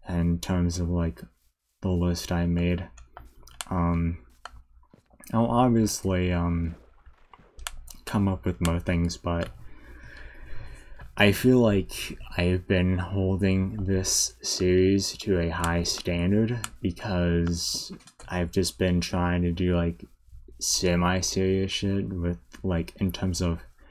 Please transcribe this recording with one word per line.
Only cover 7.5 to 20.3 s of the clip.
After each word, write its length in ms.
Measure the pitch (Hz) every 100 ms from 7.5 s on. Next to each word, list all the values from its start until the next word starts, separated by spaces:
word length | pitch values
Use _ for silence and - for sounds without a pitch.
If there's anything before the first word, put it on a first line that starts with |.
| - - - - -
come 240 | - 110 98
up 180 | 92 -
with 200 | 87 85
more 140 | 85
things, 360 | 85 87 85 -
but 360 | - 87 82 - - - - - - - - - - - - - - - - -
I 160 | 104
feel 280 | 101 127 127
like 580 | 117 101 92 - - - - -
I've 320 | 87 90 90
been 300 | 95 90 92
holding 840 | 90 98 92 92 95 95 95 107
this 500 | 95 95 92 - - -
series 760 | - - 90 92 92 98 95 -
to 220 | - 92
a 100 | 85
high 340 | 85 85 85
standard 840 | 85 - - 87 87 104 110 120 - -
because 1120 | - 85 - 92 87 85 85 85 - - - - - _ -
I've 240 | 90 85
just 280 | 98 90 -
been 200 | 92 87
trying 440 | 85 92 87 87
to 80 | 87
do, 240 | 85 90 87
like, 280 | 85 85 - _ -